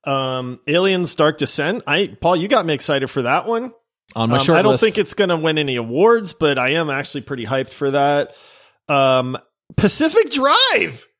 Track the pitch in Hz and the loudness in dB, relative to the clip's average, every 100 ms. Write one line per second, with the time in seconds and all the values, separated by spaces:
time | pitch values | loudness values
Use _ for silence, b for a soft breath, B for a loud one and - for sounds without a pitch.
0 | - 135 131 127 127 123 - 160 190 185 | -4 -4 -2 -6 -8 -10 -2 0 2 0
1 | 170 - 156 156 143 - 151 233 - 151 | -2 2 0 2 -2 0 -2 -4 -2 -2
2 | 202 - 165 175 190 240 170 147 - 139 | -2 -2 0 0 2 0 2 -2 0 -2
3 | 131 143 120 156 208 226 247 _ _ _ | -2 -4 0 -2 -2 -4 -6 _ _ _
4 | _ - 113 123 135 165 202 127 220 214 | _ -4 0 2 4 4 4 4 2 0
5 | 196 - 190 170 160 156 143 127 113 123 | -2 0 0 0 0 -2 -2 -4 -4 2
6 | 214 233 190 - 156 135 127 156 156 139 | 4 2 0 -2 -2 0 0 -2 -2 -6
7 | 135 143 113 135 107 131 131 - 139 139 | -6 -12 -10 -10 -6 -4 -6 -4 -2 0
8 | 143 143 - b b b b b - 143 | 2 0 -2 b b b b b -4 0
9 | 135 131 127 127 _ _ _ - 160 - | 2 2 0 -8 _ _ _ 0 2 4
10 | 320 370 370 277 269 381 523 466 170 120 | 2 2 2 0 2 4 4 2 -2 -8
11 | - | -18